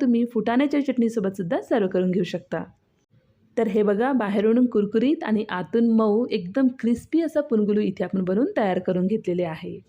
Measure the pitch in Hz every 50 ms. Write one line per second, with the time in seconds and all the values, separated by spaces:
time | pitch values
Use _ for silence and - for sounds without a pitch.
0 | 294 247 233 233 240 240 - 220 208 233 233 247 285 285 294 285 277 277 247 247
1 | 233 226 226 226 190 196 190 - 185 170 254 254 - - 311 226 196 185 190 185
2 | 185 185 180 180 180 170 - 175 - - - 165 180 180 - _ _ _ _ _
3 | _ _ _ _ _ _ _ _ _ _ - - 226 214 190 214 208 208 202 196
4 | 240 269 285 247 214 196 202 214 202 220 233 247 254 240 - 208 208 208 - 226
5 | 226 269 320 320 - - 220 208 214 - 185 180 175 - - 233 233 233 226 220
6 | 220 208 202 226 247 - - 220 175 180 196 269 269 254 254 - - 233 240 240
7 | - - - 320 330 311 - 302 294 294 247 220 208 202 208 208 214 190 190 -
8 | 185 180 - 190 185 180 190 208 277 392 - 285 220 190 180 185 185 - 180 180
9 | 180 190 220 214 - 185 175 180 175 165 160 160 175 175 170 180 -